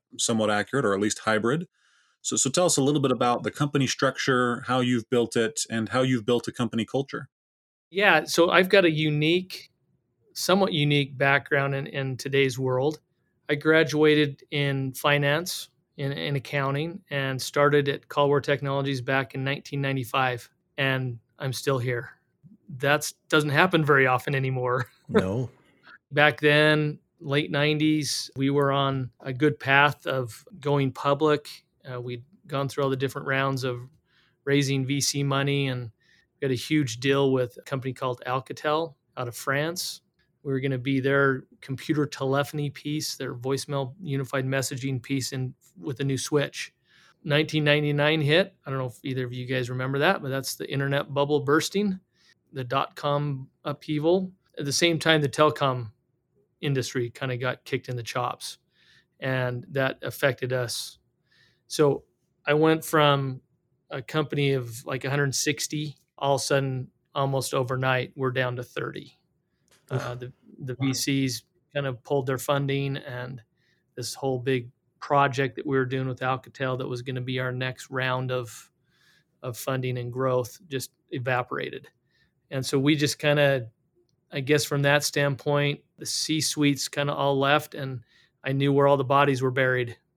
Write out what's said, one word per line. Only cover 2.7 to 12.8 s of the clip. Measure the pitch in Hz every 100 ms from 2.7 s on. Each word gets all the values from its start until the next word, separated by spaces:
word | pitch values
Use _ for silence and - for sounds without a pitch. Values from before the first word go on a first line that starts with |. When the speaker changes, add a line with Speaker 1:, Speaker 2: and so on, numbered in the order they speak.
| -
Speaker 1:
a |
little | 135 151
bit | 135
about | 120 120 117
the | 110
company | - 147 143 127
structure, | - 135 - - 127 123 120 120
how | 127
you've | 123 123 110
built | 123 113 120
it, | 110 - -
and | 113 107
how | 120
you've | 131 127 107
built | 120 -
a |
company | - 117 113 104
culture. | 131 139 113 143 _ _ _ _ _ _
Speaker 2:
Yeah, | 175 202 160 -
so | - 170
I've | 170 185
got | 196 175
a |
unique, | 156 156 147 156 180 185 - - _ _ _ _ _ _
somewhat | - - 190 190
unique | 170 147 143 139 131
background | 139 139 135 143 139
in, | 139 147
in | 147 135 127
today's | 139 139 135 123
world. | 131 127